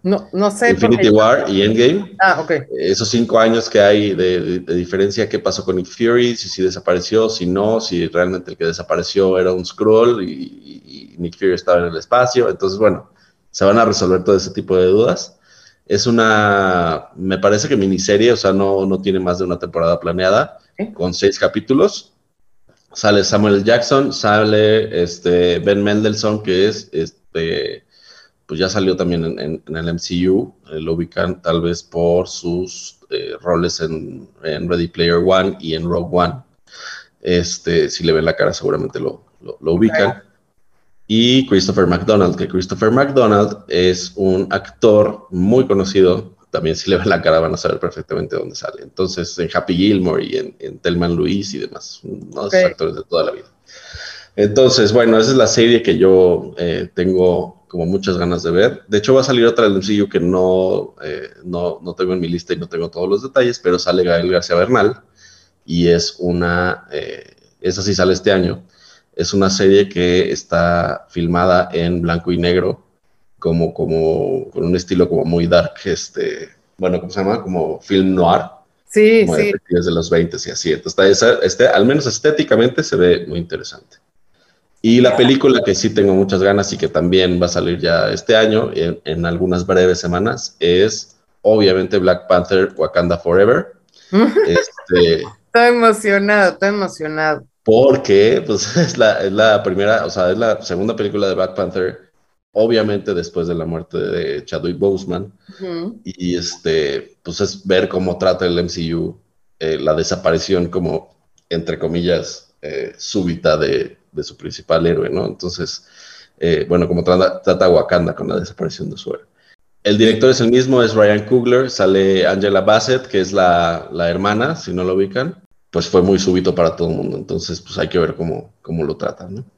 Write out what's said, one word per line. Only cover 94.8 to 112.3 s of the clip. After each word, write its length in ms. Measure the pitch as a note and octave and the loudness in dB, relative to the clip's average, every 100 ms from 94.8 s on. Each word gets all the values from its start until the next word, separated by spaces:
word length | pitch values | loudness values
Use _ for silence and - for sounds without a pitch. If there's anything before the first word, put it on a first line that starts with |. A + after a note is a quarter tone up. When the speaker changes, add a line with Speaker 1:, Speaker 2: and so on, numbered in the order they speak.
| - F2+ E2+ D#2+ - - _ | 0 2 4 2 -4 -16 _
Speaker 1:
Estoy 220 | A#3 A#3+ | 4 4
emocionado, 840 | A#3+ A3+ G#3+ G#3+ G3 G3+ G#3 F#3 | 4 2 2 0 0 2 2 2
estoy 160 | D#3+ G3 | 2 -2
emocionado. 760 | G#3 F3+ - D#3 D#3 D#3 D3 - _ | -2 -6 -6 -8 -2 -2 -2 -8 _
Speaker 2:
porque, 800 | - A2+ C#3 - - G2 G#2+ - E3+ | 2 4 4 2 4 4 6 2 0
pues, 300 | G#2 - F3 | -4 -2 0
<laughs> 0 | |
es 200 | E3 - | 0 2
la, 260 | A2 - | 2 2
es 80 | F#2+ | -2
la 300 | G2+ A2 G#2 | 2 4 4
primera, 420 | G2+ F#2 G2+ A2 | 0 0 0 0
o 60 | D#2+ | -2
sea, 200 | F#2+ F2+ | -2 0
es 80 | F#2+ | 0
la 240 | A#2 G2+ | 0 -2
segunda 320 | - F2+ G#2+ | -4 -4 -4
película 340 | A2 G2+ G#2 G2 | -4 -4 -2 -2
de 60 | |
Black 200 | F#2 F#2 | -2 -4
Panther 500 | - F2+ F#2 F2+ - _ _ _ _ _ | -4 -6 -4 -6 -6 _ _ _ _ _
obviamente 600 | G#2 A2+ A2+ G#2+ G2+ G#2+ | -2 2 2 0 -2 -4
después 320 | F2+ E2+ F2+ E2+ | -4 -4 -6 -4
de 80 | |
la 120 | E2+ D#2+ | -4 -6
muerte 320 | E2 E2+ F2 | -8 -8 -6
de 460 | F#2+ F2 D2+ D2 | -4 -4 -4 -6
Chadwick 340 | - D#2+ F2 F2 | -8 -6 -6 -2
Boseman. 540 | G2 F#2+ F#2 F2 G2 _ - - | -2 -2 -6 -8 -10 _ -20 -16
Speaker 1:
Ujú. 400 | F#3 E3+ F3+ A3+ | -12 -10 -10 -12
Speaker 2:
Y, 340 | - - F2+ F2 | -18 -8 -6 -4
este, 800 | E2+ - E2 D#2+ D2 C#2 - _ | -6 -8 -4 -2 -2 -6 -10 _
pues, 180 | - F2 | -14 -6
es 260 | G2 - F#2+ | -6 -6 -2
ver 220 | F#2 F#2+ | 0 0
cómo 280 | F#2 F#2 F2 | -4 -4 -2
trata 300 | F#2 F2+ F2+ | -2 0 -2
el 120 | F2 | -2
M 100 | F2 | -4
C 260 | F2+ E2 | -6 -6
U, 220 | E2+ E2+ - _ _ _ _ | -4 -6 -10 _ _ _ _
eh, 200 | D#2+ D#2 | -6 -2
la 160 | D2 | 0
desaparición 720 | D#2 D#2+ F2+ F2 E2 - F#2 E2+ | 0 -2 -2 0 -2 0 -2 0
como, 460 | F#2 E2+ E2 - _ _ _ _ | -4 -4 -6 -8 _ _ _ _
entre 280 | E2+ E2+ E2 | -8 -6 -6
comillas, 760 | E2 E2+ F2 E2+ D2 | -4 -2 0 -2 -4